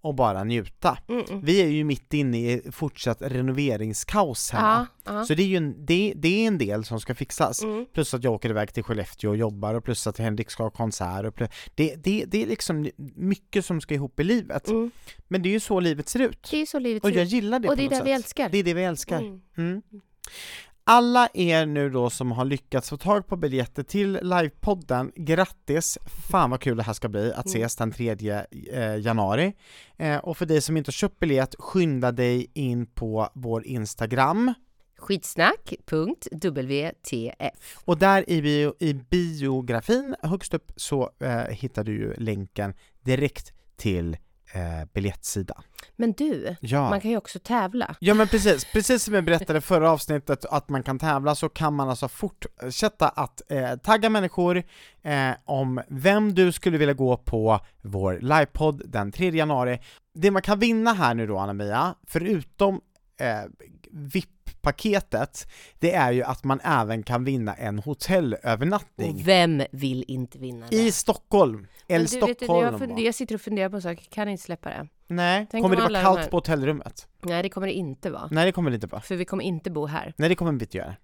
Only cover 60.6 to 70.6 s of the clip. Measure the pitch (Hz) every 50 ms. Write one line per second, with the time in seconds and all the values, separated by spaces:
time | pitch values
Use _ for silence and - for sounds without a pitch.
60.6 | 220 233 226 220 220 233 226 190 160 123 117 117 113 104 104 95 98 101 101 101
61.6 | 104 101 104 120 151 180 - _ _ - - 170 170 196 214 165 139 - _ -
62.6 | 202 196 190 - _ _ _ _ _ _ _ - 147 123 110 107 101 - - _
63.6 | - - - - - - - 156 147 139 - 190 - - _ _ _ - - -
64.6 | - 147 143 - - 220 202 196 - _ - 110 135 - - - - - - -
65.6 | - - _ - - 170 180 180 139 123 123 127 120 131 127 - - 135 135 135
66.6 | - 143 151 127 113 104 113 113 104 - 123 120 127 135 135 123 113 104 - -
67.6 | 123 107 101 104 101 147 143 _ - - 185 185 165 123 107 - - 120 117 107
68.6 | 135 170 202 202 - _ _ - - - 151 143 147 175 190 180 175 165 160 139
69.6 | 135 - - 131 139 135 131 127 - - 131 127 127 120 - - 131 127 123 117